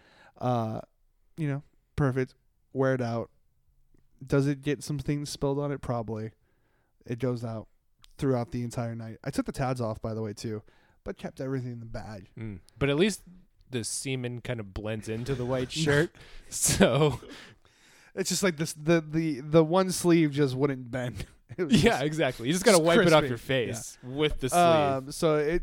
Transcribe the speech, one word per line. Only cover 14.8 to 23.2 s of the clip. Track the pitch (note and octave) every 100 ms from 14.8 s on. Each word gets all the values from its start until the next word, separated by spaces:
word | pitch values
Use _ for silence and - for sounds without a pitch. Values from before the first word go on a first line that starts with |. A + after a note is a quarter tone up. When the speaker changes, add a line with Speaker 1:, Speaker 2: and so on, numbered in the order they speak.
| G#2+ A2 G#2+
Speaker 2:
into | A2 B2 C3
the | A#2+
white | C3 B2+
Speaker 1:
<laughs> | D3+
Speaker 2:
shirt, | D#3 C#3+ F3 - - - -
so | - - - E3 C3+ D#3 A#2+ - - - - _ _ _ _ - G3
Speaker 1:
It's | -
just | F3+
like | D3+ D3
this, | D#3+
the, | D3+ D3+ E3+ D3+
the, | D#3 D#3+ B2+
the | D3+ E3
one | D#3 F#3 F#3+
sleeve | - F3 E3+ D3+
just | C#3 C#3 B2+
wouldn't | C#3 C3 B2
bend. | B2 B2 G2 -
<laughs> | - - A#2
It |
was | E3+ G3
Speaker 2:
Yeah, | A3+
Speaker 1:
just, | D#3
Speaker 2:
exactly. | D3+ D#3 C#3 A#2+ A#2+
You |
just | F3+ A3
gotta | F3+
Speaker 1:
just | E3
Speaker 2:
wipe | F#3+
it | F3
off | D#3